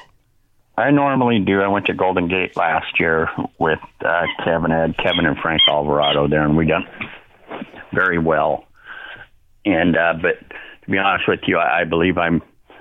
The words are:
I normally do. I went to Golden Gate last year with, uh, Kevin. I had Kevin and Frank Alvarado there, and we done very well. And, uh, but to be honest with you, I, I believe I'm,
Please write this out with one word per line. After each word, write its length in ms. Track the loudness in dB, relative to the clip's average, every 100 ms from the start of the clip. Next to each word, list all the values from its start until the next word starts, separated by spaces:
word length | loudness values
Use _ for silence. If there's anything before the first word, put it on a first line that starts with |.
| -18 _ _ _ _ _ _ 0
I 140 | 2
normally 480 | 4 4 2 2 2
do. 220 | 2 2
I 80 | 2
went 180 | 0 -2
to 80 |
Golden 320 | 0 0 0 0
Gate 300 | -2 -2 -2
last 420 | 0 0 -2 -2
year 300 | 0 2 0 -4 -10 -2
with, 180 | -2 -2 -6 -6
uh, 220 | -2 0 -2 -4
Kevin. 300 | -2 0 0
I 80 | 0
had 180 | 0 -2
Kevin 260 | -2 0
and 140 | 0 -2
Frank 220 | -2 2 2
Alvarado 580 | 2 2 2 2 2 2
there, 160 | 2
and 140 | 2 2
we 100 | 2
done 200 | 0 -2 -12 -14 -16 -20 _ -16 -16 -16 -18 -6
very 260 | -2 0 0
well. 460 | 2 2 0 -2 -8 -20 -20 -18 -18 -18 -20 _ _ _
And, 320 | -2 2 2 2
uh, 180 | 0 0
but 200 | -2 -2
to 500 | -8 -18 -18 -14 -4
be 80 | -2
honest 300 | 0 0 0
with 120 | -2 0
you, 120 | 0
I, 240 | 2 0
I 20 |
believe 340 | 0 0 2 2
I'm, 240 | 0 0 -4 _ -20 -20